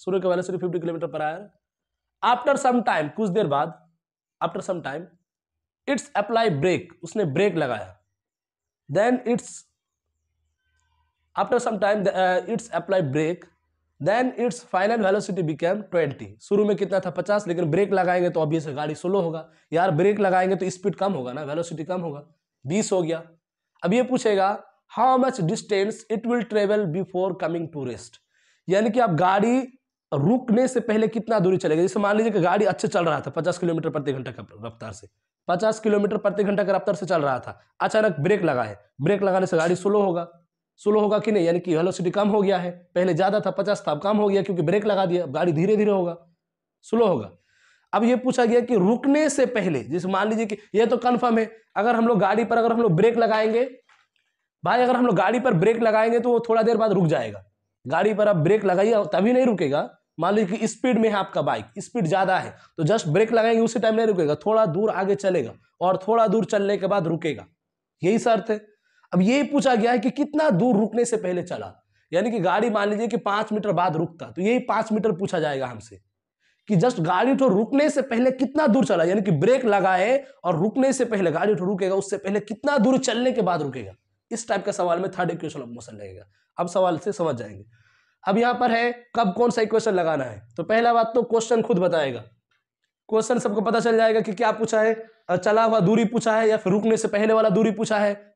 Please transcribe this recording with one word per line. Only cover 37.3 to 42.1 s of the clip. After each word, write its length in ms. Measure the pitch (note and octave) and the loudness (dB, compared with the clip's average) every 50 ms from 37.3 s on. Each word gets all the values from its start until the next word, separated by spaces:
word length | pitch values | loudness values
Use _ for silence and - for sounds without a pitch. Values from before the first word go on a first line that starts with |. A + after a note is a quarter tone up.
| C3 B2 | -2 -4
था, 220 | - A#2+ G2+ - _ _ _ - | -6 -10 -16 -18 _ _ _ -4
अचानक 360 | E3+ G3 - A3 G#3+ G#3+ E3 D3 | -4 0 2 2 2 2 0 0
ब्रेक 240 | C#3 F#3 G#3 G3+ F#3 | 0 2 2 2 2
लगाए, 340 | D#3+ C#3 B2 A#2 A2 G#2 - _ _ _ - | 0 0 0 -2 -4 -6 -14 _ _ _ -4
ब्रेक 220 | C3+ D#3+ G3+ G3 G3+ | 0 0 0 2 2
लगाने 220 | F#3+ F#3 F#3+ F#3 | 2 2 2 0
से 120 | - F3+ E3 | 2 2 2
गाड़ी 180 | D#3+ F3 F3+ | 2 2 0
स्लो 260 | F3 - G3+ G3+ G#3+ | 0 0 0 2 2
होगा, 300 | G3+ G3 F3 F3 E3+ - - _ _ _ _ _ _ _ _ | 2 2 0 -2 -6 -8 -12 _ _ _ _ _ _ _ _
स्लो 240 | _ - G3+ G#3 G#3+ | _ 0 2 2 4
होगा 200 | G#3 G#3 G#3 G#3 | 4 2 2 0
कि 120 | - - | 0 0
नहीं, 140 | G#3+ G3+ E3 | 0 2 2
यानी 140 | E3 E3+ E3+ | 2 0 0
कि 160 | E3+ F3+ E3 | 0 0 0
वेलोसिटी 360 | D#3 E3 F#3+ F3+ - E3+ F3+ | 0 0 0 -2 -2 -4 -2